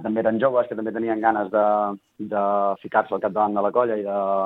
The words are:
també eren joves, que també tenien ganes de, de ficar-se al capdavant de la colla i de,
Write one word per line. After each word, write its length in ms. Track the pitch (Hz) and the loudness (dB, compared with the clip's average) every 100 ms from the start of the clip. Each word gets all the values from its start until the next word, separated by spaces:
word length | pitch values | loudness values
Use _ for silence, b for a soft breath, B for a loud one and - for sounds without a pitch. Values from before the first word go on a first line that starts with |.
| 98 | -2
també 160 | 110 | 0
eren 160 | 113 110 | 0 2
joves, 300 | 135 123 113 | 2 2 0
que 40 | 110 | -4
també 160 | 113 113 | -6 -4
tenien 240 | 113 110 | -2 0
ganes 300 | 113 107 98 | 2 0 0
de, 120 | 104 104 104 104 98 _ - 107 | 2 2 2 0 -4 _ -14 -6
de 120 | 104 101 101 101 95 | -2 0 0 0 -2
ficar-se 320 | - 110 107 | -2 0 0
al 60 | 98 | -2
capdavant 380 | 107 95 107 104 | -2 0 0 0
de 60 | 101 | 0
la 60 | 120 | 2
colla 220 | 123 107 | 0 0
i 60 | 98 | -2
de, 100 | 101 98 98 | -2 0 0